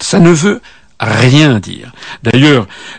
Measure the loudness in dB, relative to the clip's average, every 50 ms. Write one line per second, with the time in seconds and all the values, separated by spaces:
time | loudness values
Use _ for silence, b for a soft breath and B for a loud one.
0 | -8 -2 0 2 4 4 4 2 0 -2 -4 -4 b b b b b b b b
1 | -6 -4 -2 0 2 2 2 4 2 2 0 -2 -4 -8 -14 -16 -16 -20 -20 B
2 | B B B B B -2 0 2 2 4 2 2 0 -4 B B B B B